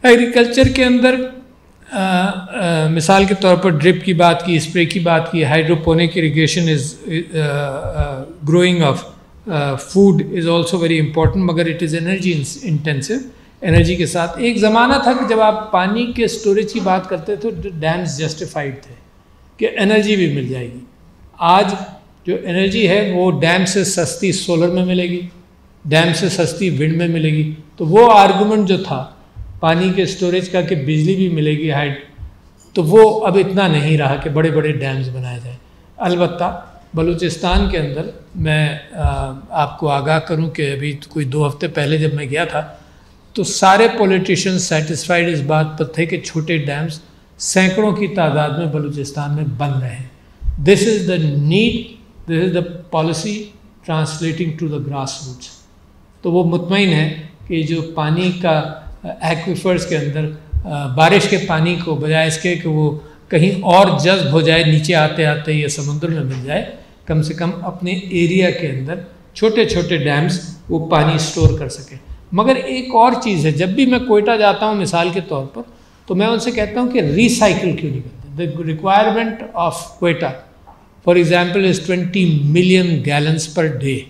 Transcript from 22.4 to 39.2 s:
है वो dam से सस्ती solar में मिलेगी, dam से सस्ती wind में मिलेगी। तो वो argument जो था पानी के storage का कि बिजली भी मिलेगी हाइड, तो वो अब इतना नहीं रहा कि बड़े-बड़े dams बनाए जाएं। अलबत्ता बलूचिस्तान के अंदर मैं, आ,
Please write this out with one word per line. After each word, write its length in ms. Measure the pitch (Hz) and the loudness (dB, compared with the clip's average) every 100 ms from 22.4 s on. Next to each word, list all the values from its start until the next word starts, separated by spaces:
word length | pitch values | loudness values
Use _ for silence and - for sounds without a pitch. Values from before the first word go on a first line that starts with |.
| - 175 196 208 202 | -2 -2 0 2 2
है 120 | 196 208 | 2 0
वो 180 | 180 180 147 | 0 0 2
dam 260 | 165 175 185 | 2 2 2
से 180 | 202 190 | 0 -2
सस्ती 460 | 185 165 - 196 | -2 -4 -2 -2
solar 360 | 165 - 170 170 | -2 -2 0 2
में 140 | 180 180 | 0 0
मिलेगी, 360 | 180 180 180 180 - - _ _ _ 151 | 0 -2 -4 -8 -16 -20 _ _ _ 0
dam 280 | 156 170 | 2 2
से 160 | 160 190 | 2 -2
सस्ती 400 | - 165 - 190 | 0 -2 0 -2
wind 280 | 135 156 160 | 0 0 0
में 100 | 175 | 0
मिलेगी। 360 | 165 156 151 156 156 - - | 0 0 0 -2 -6 -16 -6
तो 60 | 160 | 2
वो 200 | 190 233 | 8 8
argument 600 | 214 196 185 208 214 190 | 10 8 6 2 2 2
जो 100 | 185 | 0
था 240 | - 135 131 - - - - - | 0 -8 -8 -16 -20 -16 -16 -2
पानी 300 | 165 165 185 | 2 2 2
के 120 | 185 180 | 0 -2
storage 420 | - 180 180 185 | -2 -2 0 -2
का 140 | 185 | -2
कि 140 | 175 180 | 0 -2
बिजली 400 | 135 156 156 190 | 0 0 2 2
भी 140 | 190 | 0
मिलेगी 400 | 160 151 151 156 | 0 0 0 0
हाइड, 280 | 143 147 135 - - - - - _ - - | -2 -2 -6 -12 -18 -18 -18 -20 _ -8 -2
तो 80 | |
वो 260 | 156 208 220 - | 4 8 8 6
अब 160 | 208 185 | 0 2
इतना 300 | 190 190 190 | 2 2 2
नहीं 300 | 151 147 156 | 2 2 2
रहा 180 | 139 139 | 2 -2
कि 140 | 165 | -2
बड़े-बड़े 420 | 147 160 151 151 | 0 2 2 0
dams 360 | 139 135 131 131 | -2 -4 -4 -6
बनाए 300 | 127 127 123 | -6 -8 -10
जाएं। 180 | 120 123 - - - - | -14 -18 -20 -20 -20 -6
अलबत्ता 480 | 180 175 175 175 175 180 - - - 160 | -2 0 0 0 -6 -6 -16 -20 -10 -2
बलूचिस्तान 760 | 165 170 180 - 185 185 196 | -2 0 -4 -4 0 2 2
के 60 | 180 | -2
अंदर 360 | 147 139 151 - - 185 | -4 -6 -8 -12 -16 -6
मैं, 540 | 156 156 151 151 - | 0 0 0 -4 -12
आ, 140 | 208 147 139 | -4 -2 -2